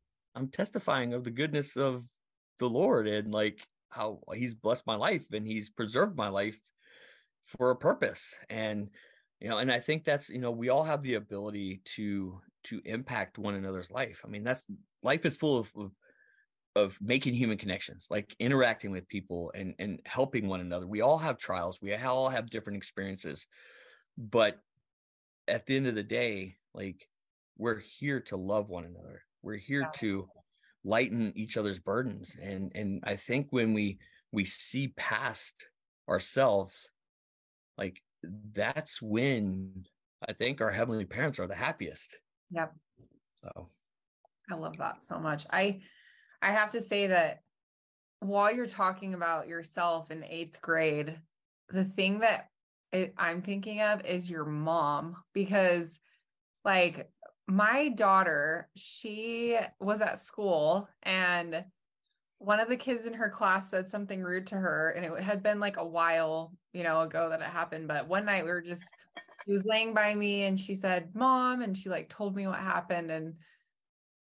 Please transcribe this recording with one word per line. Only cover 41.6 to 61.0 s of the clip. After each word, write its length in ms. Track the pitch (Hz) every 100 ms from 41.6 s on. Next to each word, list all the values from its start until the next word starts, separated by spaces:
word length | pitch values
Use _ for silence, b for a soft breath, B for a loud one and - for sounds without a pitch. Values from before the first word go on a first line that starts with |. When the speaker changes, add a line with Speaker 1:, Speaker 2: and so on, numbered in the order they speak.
| 131 - 82 - - - _ _ -
Speaker 2:
Yep. 240 | 170 160 - _ _ - _ _ _
Speaker 1:
So. 260 | - - 50 _ _ _ _ _ _ _ -
Speaker 2:
I 60 | 170
love 220 | 160 160
that 280 | 165 - -
so 140 | 170
much. 260 | 160 151 -
I, 300 | 180 202 196 B B B B B B
I 100 | 196
have 200 | 214 214
to 100 | 233
say 240 | 196 202 196
that 380 | 180 156 - _ _ _ _ _ _ _ -
while 300 | 196 202 208
you're 140 | 240 240
talking 480 | - 185 190 196
about 340 | 180 170 160 -
yourself 600 | 170 165 - 175 165 156
in 140 | 160
eighth 360 | - 165 165 -
grade, 600 | - 165 160 147 151 160 - _ _ _ -
the 140 | 185
thing 360 | 190 196 190 208
that 300 | 226 190 - _ _ _ -
it, 220 | 185 185 -
I'm 280 | 175 175
thinking 380 | 190 202 214 214
of 220 | 214 208 -
is 220 | 180 180
your 180 | 165 151
mom, 720 | 151 160 170 147 143 160 175 - 202
because, 640 | 190 202 185 175 165 - _ _ _ _ _ _
like, 480 | 202 185 175 165 - _ - _ -
my 420 | 190 214 262 302
daughter, 840 | 214 202 190 180 147 151 165 - 185
she 800 | - - 226 208 226 233 233 233 - -
was 220 | 196 208
at 160 | 208 190
school 720 | - - 202 165 151 185 202 _